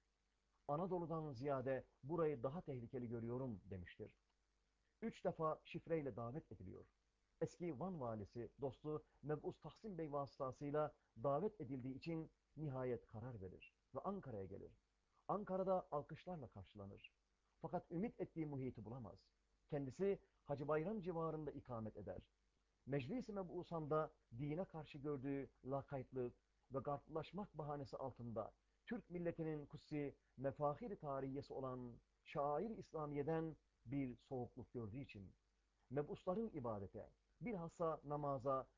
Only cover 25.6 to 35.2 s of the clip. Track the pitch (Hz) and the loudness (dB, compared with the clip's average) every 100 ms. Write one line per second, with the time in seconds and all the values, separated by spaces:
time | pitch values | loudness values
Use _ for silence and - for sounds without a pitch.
25.6 | 127 139 - 139 120 131 120 - _ _ | -2 0 0 -4 -2 0 0 -2 _ _
26.6 | - 131 135 143 - 156 - 170 - 151 | -4 -2 0 -2 -2 -4 -4 -4 -4 -4
27.6 | 147 147 135 - 131 123 117 110 104 - | -2 -2 -2 -4 -4 -4 -2 -2 -2 -6
28.6 | _ _ - 226 - 175 170 165 160 151 | _ _ -4 -4 -4 -2 0 0 0 -2
29.6 | 143 151 - 151 143 - _ - 135 127 | -4 -12 -4 0 0 -4 _ -2 0 4
30.6 | 147 147 240 202 151 135 135 135 - - | 2 2 -4 -4 -2 0 0 -2 -2 -2
31.6 | 131 127 123 113 _ _ - 160 143 147 | -2 -2 -6 -10 _ _ -4 2 4 4
32.6 | 220 226 - 160 147 143 143 160 160 147 | 2 -4 -6 -2 0 2 4 4 2 -4
33.6 | _ _ 117 139 131 117 - 131 117 - | _ _ -2 0 0 -2 -4 -2 -2 -6
34.6 | - 123 110 123 170 104 | -6 -4 -2 -4 -6 -8